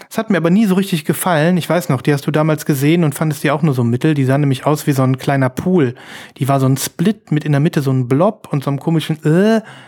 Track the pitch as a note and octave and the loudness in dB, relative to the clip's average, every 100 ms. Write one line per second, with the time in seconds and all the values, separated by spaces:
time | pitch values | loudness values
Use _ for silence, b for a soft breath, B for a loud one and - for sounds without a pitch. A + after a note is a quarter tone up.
0 | B - A3 F3+ E3 F#3+ A3 F#3 G3 D#3+ | B -6 -2 0 2 2 4 2 0 -2
1 | - D3+ F#3+ E3 D#3+ F3+ - E3 F3 C3 | -2 -4 0 2 2 0 0 -2 0 -2
2 | - C#3+ - D#3 D#3 D3+ - C#3+ C#3+ E3+ | 0 -2 0 0 0 0 -2 0 2 2
3 | D#3 - D#3 D3 D3+ D3 D#3+ B2+ A#2 B2 | 0 0 -4 -2 -2 0 0 0 0 0
4 | D#3+ D3 C3 C3+ C#3+ B2+ - D3+ D#3 C3+ | 0 0 2 2 0 0 0 -2 0 0
5 | C3 C3 - C#3 C3 - F3+ F#3 B2+ A#2+ | 0 0 0 0 0 -2 0 2 0 -4
6 | B B B - C3+ C#3 C3 C3+ - - | B B B -6 -2 2 2 0 -4 -2
7 | E3+ G#3+ - D3+ D3+ C#3+ D3 - C3+ C3 | -2 -2 -2 -2 0 0 0 0 0 0
8 | B2 C3+ G3 G#3+ - D3 C#3+ C#3 - E3 | 0 2 2 0 -6 -4 -4 -4 -2 -2
9 | - D#3 D3+ E3 G#3+ A3+ A3 B | -2 -4 0 2 4 2 -2 B